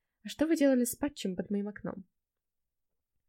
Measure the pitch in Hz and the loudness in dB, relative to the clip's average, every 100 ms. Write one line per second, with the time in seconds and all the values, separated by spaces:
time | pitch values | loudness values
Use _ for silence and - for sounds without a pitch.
0 | _ _ 208 - 311 330 277 262 240 - | _ _ -10 -2 2 4 6 4 2 -2
1 | 294 - 196 180 185 202 202 208 190 - | -6 -4 -6 -6 -4 -4 -4 -8 -10 -10
2 | - _ _ _ _ _ _ _ _ _ | -14 _ _ _ _ _ _ _ _ _
3 | _ _ | _ _